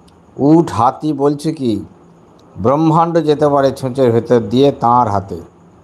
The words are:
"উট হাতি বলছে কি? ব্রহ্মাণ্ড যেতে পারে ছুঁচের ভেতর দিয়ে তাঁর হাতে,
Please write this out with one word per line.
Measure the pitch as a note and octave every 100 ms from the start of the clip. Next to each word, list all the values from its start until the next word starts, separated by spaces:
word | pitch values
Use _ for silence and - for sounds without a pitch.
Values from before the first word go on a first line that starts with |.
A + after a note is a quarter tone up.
| _ _ _ -
"উট | C#3 D#3+ E3
হাতি | - B2 C3+ D#3
বলছে | C#3 C#3+ D3 D#3+
কি? | D3 B2+ G2+ - - - _ _ _ _ -
ব্রহ্মাণ্ড | G#2+ C#3+ D#3+ D#3 E3+ E3+
যেতে | D3+ D3 D3+
পারে | C#3+ C3+
ছুঁচের | B2+ C3 B2+ B2
ভেতর | A2+ A2+ A#2+
দিয়ে | G#2+ A#2+ C#3
তাঁর | C#3 A#2 B2 A2+
হাতে, | G2+ G2 E2+ - _ _ _